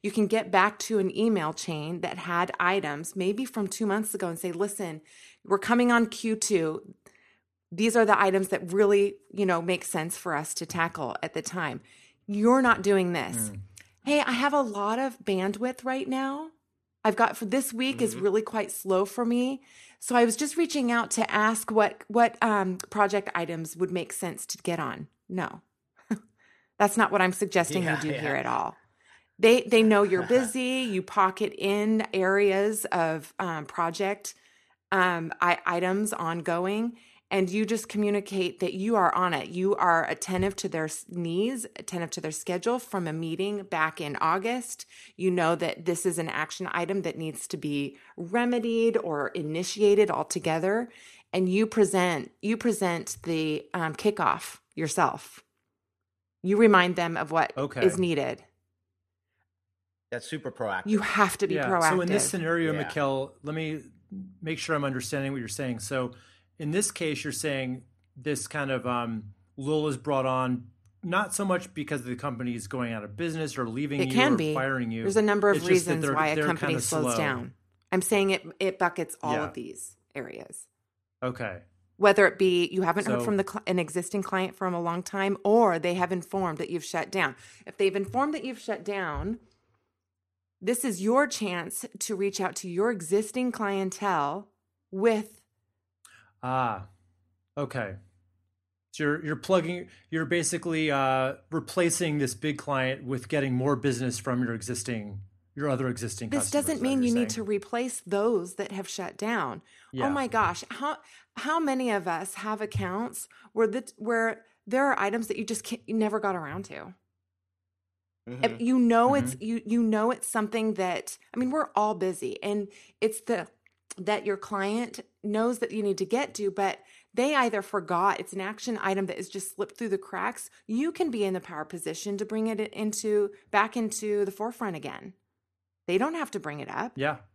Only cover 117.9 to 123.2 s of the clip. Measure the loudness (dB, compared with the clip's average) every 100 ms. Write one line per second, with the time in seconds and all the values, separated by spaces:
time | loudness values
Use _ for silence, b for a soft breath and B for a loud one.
117.9 | _ _ _ -14 -2 -2 0 2 4 6
118.9 | 6 6 4 2 -4 -4 -4 0 2 2
119.9 | 2 2 0 -2 -2 -2 0 -2 0 -2
120.9 | -2 -6 -16 b -6 -2 -2 -2 0 0
121.9 | 0 -2 -2 -8 -6 -4 -4 -4 B B
122.9 | _ -2 -2